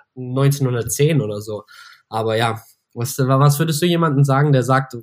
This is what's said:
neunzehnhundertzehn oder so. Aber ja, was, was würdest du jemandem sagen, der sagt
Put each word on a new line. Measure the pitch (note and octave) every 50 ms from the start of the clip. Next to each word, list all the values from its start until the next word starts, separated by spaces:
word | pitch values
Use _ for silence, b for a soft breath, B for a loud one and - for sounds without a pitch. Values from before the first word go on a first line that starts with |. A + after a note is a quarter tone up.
| - _ -
neunzehnhundertzehn | B2+ B2+ B2 B2+ C3+ C#3 C#3 C#3 C#3+ C3+ B2+ B2 A#2 A2 - - - C#3+ D#3 E3 C3+
oder | G#2+ G#2 G#2 G#2
so. | G2+ A2 G#2+ G2+ - B B B B B B B B -
Aber | A2 A2 A2 A2+ A2
ja, | A2+ A#2 A#2 A2 G#2+ - _ _ _ _ _ -
was, | A#2+ A#2 - - -
was | C3 B2+ C3+ C3+ C#3+ C#3+ C#3+ D#3
würdest | D#3+ D#3+ D#3 -
du | F3+
jemandem | F3 E3+ E3+ E3+ D#3+ C3+ C3+ C#3+
sagen, | C#3 C3+ C3+ D3 D3+
der | C#3 B2+
sagt | A#2 A#2+ C3 C3+ C#3 - - A#2